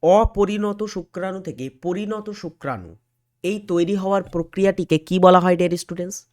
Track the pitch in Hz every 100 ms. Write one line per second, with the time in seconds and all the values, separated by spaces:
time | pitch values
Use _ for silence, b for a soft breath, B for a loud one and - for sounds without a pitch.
0 | 160 196 220 - 202 208 208 202 214 190
1 | 170 - 185 190 180 107 131 _ 170 180
2 | 208 214 208 202 170 - 139 117 87 92
3 | _ _ _ _ - 208 202 175 170 202
4 | 185 196 185 170 165 - 196 190 180 156
5 | 156 185 180 180 180 175 175 170 - 170
6 | 180 196 _